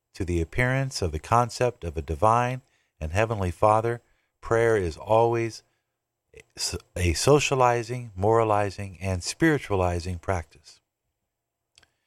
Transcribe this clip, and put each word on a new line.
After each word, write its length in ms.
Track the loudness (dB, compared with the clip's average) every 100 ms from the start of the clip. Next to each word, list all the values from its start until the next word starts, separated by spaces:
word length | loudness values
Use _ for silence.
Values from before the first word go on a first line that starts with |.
| _
to 100 | -8
the 160 | -4 -2
appearance 640 | -2 -2 -2 -2 -4 -4
of 100 | -6
the 80 | -6
concept 640 | -2 0 0 -2 -2 -4
of 140 | -8 -8
a 40 |
divine 600 | -8 0 2 2 0 -4 -12 _ _ _
and 100 | -4
heavenly 380 | -2 0 -2 -4
Father, 520 | 2 4 4 0 -6 _ _ _ _
prayer 380 | -2 2 4 2
is 180 | 0 -6
always 680 | 2 4 4 2 -4 -10 _ _ _ _ _ _ _ -20 -20 -8 -6 -8 -10 -2
a 180 | 0
socializing, 960 | 2 4 4 4 2 2 2 -4 -10 -10 -2
moralizing, 840 | 2 4 4 2 0 -6 -14 -8
and 220 | -4 -4
spiritualizing 960 | -6 0 2 2 0 0 0 -2 -6 -6
practice. 600 | -4 -6 -6 _ -20 _ _ _ _ _ _ _ _ _ _ _ _ _